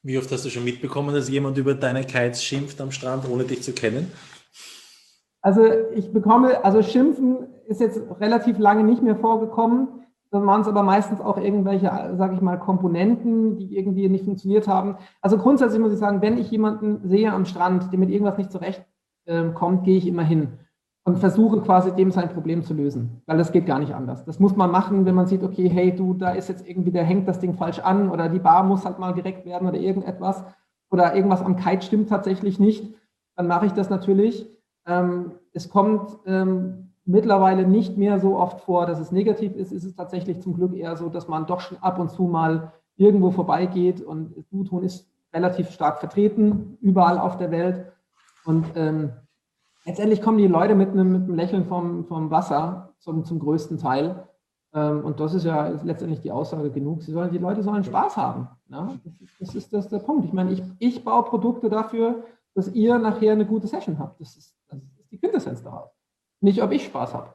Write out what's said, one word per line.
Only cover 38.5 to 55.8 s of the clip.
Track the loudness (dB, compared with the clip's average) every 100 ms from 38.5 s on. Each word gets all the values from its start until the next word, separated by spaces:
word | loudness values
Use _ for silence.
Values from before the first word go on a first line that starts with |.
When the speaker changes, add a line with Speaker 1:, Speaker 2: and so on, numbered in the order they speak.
| -2
Speaker 2:
vor, | -2 0
dass | 0 -4
es | -2
negativ | 0 0 0 -4 -6
ist. | -10
Es | -10
ist | -12 -12
tatsächlich | -10 -8 -6 -8
zum | -6 -2
Glück | -2
eher | -2 -8 -8
so, | -8
dass | -8 -6
man | -6 -4
doch | -6
schon | -6 -6
ab | -4 -2
und | -6
zu | -2
mal | 0 2 0 0 -4 _ _ 4
irgendwo | 6 6 4
vorbeigeht | 2 0 0 0 0 0 -2
und | -8 -10 -10 -14 -10
Blutton | -8 -6 -4
ist | -4 -8 _ _ _
relativ | -2 -2 -2 -6
stark | -2 -4 -2
vertreten, | -6 2 2 4 2 2 -6 -2
überall | 2 6 4 4
auf | -2 -4
der | -4
Welt. | -2 -2 -4 -10 _ _ _ _ _
Und, | -2 0 0 -2
ähm, | -2 -2 -4 -8 _ _ _ _ _ _ -12
letztendlich | -2 2 2
kommen | 2 4
die | 6
Leute | 4 4
mit | 4 4
einem, | 4 4
mit | 2
einem | 0
Lächeln | -2 0 -2
vom, | -2 -4 -4 -6
vom | -6 -6 0
Wasser | -2 0 -2 -2 -8 -14 _
zum, | -6 -6
zum | -4 -4
größten | -2 -2 -4 -6
Teil. | -2 -2 -2 -6 -16 _ _ _ _
Ähm, | -4 -2 -2
und | -4 -4
das | -2
ist | -2
ja | -2 -2 -2 -6